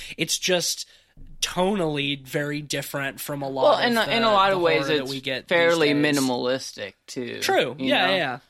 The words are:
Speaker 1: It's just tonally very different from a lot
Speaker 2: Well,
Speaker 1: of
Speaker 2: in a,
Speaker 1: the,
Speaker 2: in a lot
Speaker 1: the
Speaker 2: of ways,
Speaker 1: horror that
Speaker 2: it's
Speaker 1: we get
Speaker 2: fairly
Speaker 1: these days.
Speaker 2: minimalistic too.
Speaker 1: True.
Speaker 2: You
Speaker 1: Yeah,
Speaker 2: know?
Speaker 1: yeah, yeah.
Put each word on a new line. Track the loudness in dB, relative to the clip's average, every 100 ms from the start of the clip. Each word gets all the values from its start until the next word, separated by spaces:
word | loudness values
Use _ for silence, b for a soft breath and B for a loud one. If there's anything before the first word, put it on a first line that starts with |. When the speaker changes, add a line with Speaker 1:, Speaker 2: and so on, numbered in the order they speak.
| B -6
Speaker 1:
It's | -4 -2
just | 0 0 0 -6 -10 b b -20 -20 -8
tonally | -4 0 0 2 0 -2 -2 -4
very | -6 -4 -4 -6
different | -6 -6 -6 -6 -6 -8
from | -8 -6
a | -4
lot | 2
Speaker 2:
Well, | 4 4
Speaker 1:
of | 2
Speaker 2:
in | 2
a, | 0
Speaker 1:
the, | 2
Speaker 2:
in |
a | 4
lot | 4 4
Speaker 1:
the | 4
Speaker 2:
of |
ways, | 2 2 2
Speaker 1:
horror | -2
that |
Speaker 2:
it's | -2
Speaker 1:
we | -6
get | -6 -8 0
Speaker 2:
fairly | 4 6 6 4
Speaker 1:
these | 4 2 2
days. |
Speaker 2:
minimalistic | 0 0 -2 -2 -6 -12 -12 -14 -12
too. | -8 -8 -4
Speaker 1:
True. | 0 2 0 -2
Speaker 2:
You | 0
Speaker 1:
Yeah, | 2 2
Speaker 2:
know? |
Speaker 1:
yeah, | 0
yeah. | -2 -6 -12